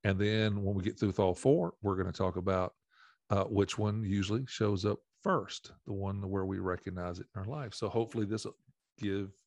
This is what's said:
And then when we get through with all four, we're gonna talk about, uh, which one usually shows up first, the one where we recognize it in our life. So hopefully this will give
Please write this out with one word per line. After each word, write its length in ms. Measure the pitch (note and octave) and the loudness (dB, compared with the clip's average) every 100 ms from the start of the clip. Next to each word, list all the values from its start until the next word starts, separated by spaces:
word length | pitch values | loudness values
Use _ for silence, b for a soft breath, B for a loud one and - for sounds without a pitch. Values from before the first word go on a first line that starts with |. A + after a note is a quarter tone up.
And 140 | G#2 F#2+ | 2 4
then 440 | G#2 A2 A2 G2+ | 2 2 2 2
when 120 | G2 | 0
we 80 | G2 | 0
get 160 | F#2 - | -2 0
through 100 | G#2 | 0
with 120 | F#2 | 4
all 140 | F#2+ | 2
four, 400 | F2 C3 D#3 F3+ - | 4 4 4 2 -2
we're 140 | G#2 F#2+ | -2 0
gonna 160 | F#2 | -2
talk 240 | F2 F#2 F2+ | 0 -2 0
about, 380 | F#2 F#2+ F2+ _ _ b b b _ | 0 0 0 _ _ b b b _
uh, 140 | G2+ | 0
which 340 | G2 G2+ G2 - | 2 2 2 2
one 240 | G#2+ G#2 | 0 0
usually 420 | G#2 G2+ F#2+ A2 C3+ | 0 0 2 0 -2
shows 380 | - G#2+ G2 | 0 0 2
up 140 | G#2 G#2 _ _ | 0 -2 _ _
first, 500 | G3+ F3 - - - - - | 0 0 0 -12 -14 -20 -8
the 60 | |
one 360 | G2 G2 G2 G2 | -4 -4 -4 -2
where 160 | G2 | -2
we 140 | F#2+ F#2+ | 0 -2
recognize 640 | F#2 F2+ - F2+ F2+ F2 | -2 -4 -4 -6 -6 -6
it 60 | - | -10
in 40 | - | -8
our 60 | G2 | -6
life. 280 | D3+ B2 | -6 -8
So 140 | - G#2 | -6 -2
hopefully 380 | A2+ A2+ A#2 G#2 | 0 0 -2 -2
this 180 | A2 | -2
will 120 | - - _ _ _ _ | -6 -14 _ _ _ _
give 320 | G#2 G2 G2 - | -2 -2 -4 -10